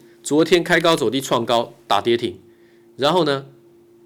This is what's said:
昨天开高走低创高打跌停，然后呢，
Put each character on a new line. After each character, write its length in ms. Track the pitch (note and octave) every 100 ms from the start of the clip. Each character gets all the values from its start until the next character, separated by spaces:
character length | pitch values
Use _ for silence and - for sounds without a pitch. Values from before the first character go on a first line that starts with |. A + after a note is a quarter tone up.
| - _
昨 220 | - D3 E3
天 180 | F3+
开 160 | E3 E3+
高 160 | E3+ D#3+
走 140 | A2+
低 100 | C3
创 260 | C3 C3 A#2
高 280 | A#2 A#2 - -
打 140 | G2+
跌 160 | A2 A#2
停， 240 | G#2+ F2+ - _ _ _ _ -
然 160 | C#3
后 140 | F3+ D3+
呢， 200 | C#3 C#3 - _ _ _ _